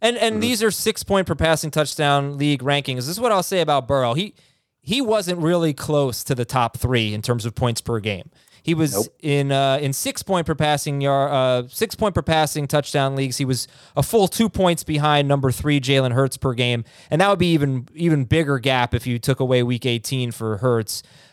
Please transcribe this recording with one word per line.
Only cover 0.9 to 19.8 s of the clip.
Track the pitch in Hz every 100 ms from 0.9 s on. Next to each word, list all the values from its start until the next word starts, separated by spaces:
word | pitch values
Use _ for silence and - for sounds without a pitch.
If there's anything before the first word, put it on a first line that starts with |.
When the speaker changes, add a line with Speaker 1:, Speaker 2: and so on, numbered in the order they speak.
| -
Speaker 1:
point | - 196 180
per | 156
passing | 165 156 156
touchdown | 156 143 - 147 143 139 143
league | 147 139
rankings. | 131 143 139 127
This | 127
is | 202
what | 247
I'll | 196
say | - 185
about | 151 143 117
Burrow. | 139 123
He, | 131 208 - _ _ _ _
he | 131 247
wasn't | 233 220 180 180
really | 160 175 160
close | 139 - 147 139 -
to | -
the | 123
top | 120 127 117 -
three | 123 123 110
in | 107
terms | 117 120 113
of |
points | - 123 113
per | - 117
game. | 107 95 - _ _ _
He | 160
was | 160 151
Speaker 2:
Nope. | - 214 -
Speaker 1:
in, | 156 143 139
uh, | 135 139 135
in | 139
six | 135 269 -
point | - 180 165
per | 151
passing | 151 147 151 143
yar-, | 139 139 139
uh, | 139 131 123 123
six | - 233
point | - 208 175
per |
passing | 160 160 151 156 143
touchdown | 151 - 143 135
leagues. | 135 135 123
He |
was | 131 113 - - -
a | -
full | 147 226 185
two | - 220
points | - 185 170
behind | - 147 151 147 143
number | 143 131
three, | - 151 143
Jalen | 127 135 131
Hurts | 120 135 -
per | 135
game. | 120 123 117 - - -
And | 151
that | 202
would | 190
be | 175
even, | 160 139 131 120
even | - 170 151
bigger | 120 160 143 135
gap | 131 127 120
if | 120 127
you | 120
took | 139 131
away | 127 127
week | 120 120